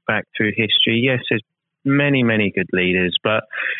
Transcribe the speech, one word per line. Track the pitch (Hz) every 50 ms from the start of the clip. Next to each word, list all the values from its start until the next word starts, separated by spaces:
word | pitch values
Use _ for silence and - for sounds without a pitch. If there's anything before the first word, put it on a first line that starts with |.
| _
back | - 110 104 - - -
through | - 110 104 101
history. | 110 113 98 - - - 117 113 117 123
Yes, | 135 127 120 - -
there's | 123 110 - _ _ _ _ _ _ _ -
many, | 139 139 143 143 143 139 131
many | 120 113 110 107 104 95
good | - 98 90 - -
leaders, | 92 90 92 90 92 90 90 85 - -
but | 110 107 113 - - - - - - - -